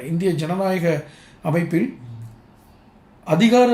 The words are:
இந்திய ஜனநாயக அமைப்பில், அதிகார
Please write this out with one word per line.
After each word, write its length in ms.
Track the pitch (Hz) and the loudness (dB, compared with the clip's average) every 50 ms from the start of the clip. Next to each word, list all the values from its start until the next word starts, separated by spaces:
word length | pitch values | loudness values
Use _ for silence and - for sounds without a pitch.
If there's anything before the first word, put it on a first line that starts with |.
இந்திய 280 | 123 135 165 170 190 190 | -6 -6 -4 -2 0 0
ஜனநாயக 540 | 165 147 160 156 180 190 196 190 185 180 165 170 160 143 - - - - - - - - | -2 -2 -2 -4 -2 -2 -2 -2 -2 0 0 0 -2 -2 -4 -10 -16 -20 -20 -20 -16 -10
அமைப்பில், 460 | - 160 147 170 175 170 180 170 220 - - - - - - - - - - - - - - - - - - - - _ - - - - - - - | -4 -2 -2 -2 -2 0 0 -2 -2 -2 -6 -10 -16 -18 -16 -16 -18 -18 -20 -20 -20 -20 -20 -20 -20 -20 -20 -20 -20 _ -20 -20 -20 -20 -20 -14 -6
அதிகார 440 | - 156 170 226 226 233 247 247 240 | -2 0 4 4 6 6 6 6 4